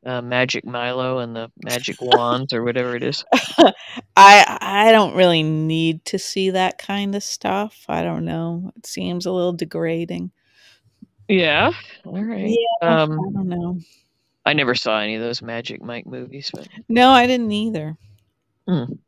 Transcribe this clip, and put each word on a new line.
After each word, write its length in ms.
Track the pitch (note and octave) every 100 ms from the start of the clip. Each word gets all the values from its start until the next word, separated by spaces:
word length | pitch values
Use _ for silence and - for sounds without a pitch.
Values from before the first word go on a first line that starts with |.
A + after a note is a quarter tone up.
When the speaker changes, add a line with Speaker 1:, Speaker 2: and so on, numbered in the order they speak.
| B2+
Speaker 1:
uh, 160 | B2
Magic 440 | A#2+ B2 B2+ B2 A2+
Milo 540 | B2 A#2+ B2+ B2+ C3
and 160 | A#2+ A#2
the 160 | A2+ _
magic 400 | - A#2+ - -
Speaker 2:
<laughs> 0 |
Speaker 1:
wands 520 | B2 B2 A#2+ B2 C3+
or 100 | A#2+
whatever 320 | A#2+ B2 B2 A#2+
it 80 |
is? 200 | B2+ D3 -
Speaker 2:
<laughs> 420 | B3+ - - C#4+ - - - - -
I, 420 | G3 G3+ - -
I 300 | G3 G3 A3
don't 240 | A3+ G3 -
really 280 | F#3 E3+
need 640 | D#3 D#3 D#3+ D#3+ D#3+ D#3+ -
to 140 | F#3+
see 300 | - - F#3+
that 260 | F#3 F#3 -
kind 380 | - G3+ G3+ G3+
of 80 |
stuff. 640 | - - G3+ F#3+ G#3+ _ _
I 140 | E3
don't 220 | E3+ D#3+ E3
know. 460 | E3 E3 E3+ F#3 -
It 80 | -
seems 380 | - F#3 F3 F3
a 60 |
little 220 | F#3 F3
degrading. 800 | E3+ E3 E3 E3 E3 E3 E3+ F3+ _ _ _ _ _ _ _ - _ _
Speaker 1:
Yeah. 440 | F#3+ E3 D3+ A#3 E4+ - - F3+
All 180 | F3+
right. 360 | G#3+ A3 G3+ A#3 A#3 A3+
Speaker 2:
Yeah, 60 | E3+
Speaker 1:
Um, 320 | D#3+ D#3 D#3
Speaker 2:
I 120 | F#3+
don't 140 | G3 F#3
know. 320 | F3 F3 F3+ E3 _ _ _ _ _ -
Speaker 1:
I 80 |
never 220 | D3+ C3+ A#2+
saw 240 | - A2
any 160 | G#2 A2
of 60 |
those 200 | A#2 A#2
Magic 400 | A#2 A#2 A#2+ -
Mike 240 | A2+ A#2+ -
movies, 440 | B2 B2+ C3+ C3+
but 140 | - - - -
Speaker 2:
No, 200 | A#3 B3+
I 160 | C4 B3
didn't 240 | B3+ A3+
either. 460 | G#3 A3 G#3+ D#3 D#3 _ _ _ _ _ _ -
Speaker 1:
Hmm. 180 | F3+ B2 -